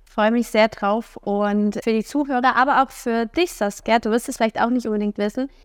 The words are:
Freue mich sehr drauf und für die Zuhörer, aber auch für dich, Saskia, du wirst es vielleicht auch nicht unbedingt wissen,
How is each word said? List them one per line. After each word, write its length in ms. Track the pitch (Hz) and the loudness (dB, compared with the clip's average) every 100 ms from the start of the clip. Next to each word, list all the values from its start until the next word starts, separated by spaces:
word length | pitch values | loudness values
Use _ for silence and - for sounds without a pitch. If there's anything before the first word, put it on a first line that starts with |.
Freue 260 | _ - 214 | _ 0 2
mich 160 | 240 233 | 2 0
sehr 200 | 220 220 | 2 2
drauf 480 | - 202 220 - - | 0 -2 -2 -6 -10
und 640 | - 202 208 208 208 208 | -4 -2 0 0 0 -2
für 100 | - | 0
die 120 | 220 | -2
Zuhörer, 500 | 202 285 285 247 254 233 | 0 -2 -2 0 2 4
aber 260 | 262 247 | 4 2
auch 60 | 269 | 0
für 360 | - 240 233 226 | -2 -4 -2 -2
dich, 260 | - 349 | 0 -2
Saskia, 460 | - 202 - - 226 | -2 -4 -4 0 0
du 120 | 226 | 2
wirst 160 | 233 - | 0 -2
es 80 | - | -2
vielleicht 240 | 226 - | -2 0
auch 100 | 226 | 0
nicht 160 | 247 233 | 0 -2
unbedingt 320 | 214 208 202 | -2 -2 -2
wissen, 300 | 208 254 262 - | -2 -2 -8 -8